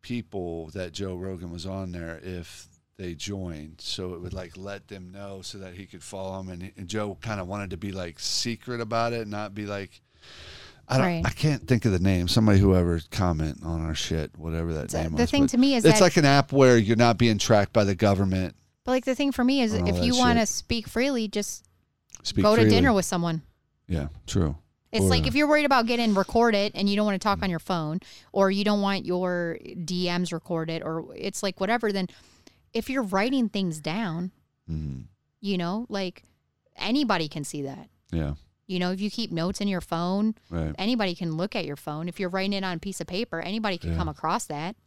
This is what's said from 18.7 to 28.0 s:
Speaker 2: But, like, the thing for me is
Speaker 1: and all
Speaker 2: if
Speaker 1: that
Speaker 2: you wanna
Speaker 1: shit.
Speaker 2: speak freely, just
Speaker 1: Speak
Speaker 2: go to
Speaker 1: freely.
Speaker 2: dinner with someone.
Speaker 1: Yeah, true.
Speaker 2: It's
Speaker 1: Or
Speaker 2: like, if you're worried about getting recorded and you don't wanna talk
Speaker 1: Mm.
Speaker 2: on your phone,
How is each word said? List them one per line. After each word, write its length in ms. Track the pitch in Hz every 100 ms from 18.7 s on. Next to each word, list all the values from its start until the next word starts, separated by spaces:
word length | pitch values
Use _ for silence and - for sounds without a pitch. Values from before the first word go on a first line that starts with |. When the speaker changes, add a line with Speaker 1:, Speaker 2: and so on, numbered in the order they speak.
| _
Speaker 2:
But, 80 | -
like, 140 | 254 247
the 100 | 254
thing 160 | 285
for 120 | 262
me 180 | 247 277
is 120 | 226
Speaker 1:
and 100 | 208
all 60 | 175
Speaker 2:
if 60 | 175
Speaker 1:
that 100 | 240
Speaker 2:
you 100 | 247
wanna 260 | 247 233
Speaker 1:
shit. 80 | 220
Speaker 2:
speak 380 | - - 233 214
freely, 400 | 226 262 262 220
just 380 | 208 202 - _ _ _ _ _ -
Speaker 1:
Speak 200 | - -
Speaker 2:
go 120 | 208 220
to 60 |
Speaker 1:
freely. 140 | 220 208
Speaker 2:
dinner 180 | 269
with 120 | 208 175
someone. 360 | 180 170 165 - _ _ _ -
Speaker 1:
Yeah, 200 | 85 71 - -
true. 300 | 101 80 78 _ _ _
Speaker 2:
It's 120 | 226 190
Speaker 1:
Or 40 |
Speaker 2:
like, 180 | 247 254
if 80 | 247
you're 120 | 302
worried 180 | 302 294
about 200 | 262 233
getting 280 | 240 233
recorded 580 | 196 196 233 233 208 202 -
and 120 | 202
you 60 | 202
don't 100 | 208
wanna 140 | 196
talk 200 | 214 196
Speaker 1:
Mm. 40 |
Speaker 2:
on 60 | 196
your 100 | 170
phone, 400 | - 180 156 165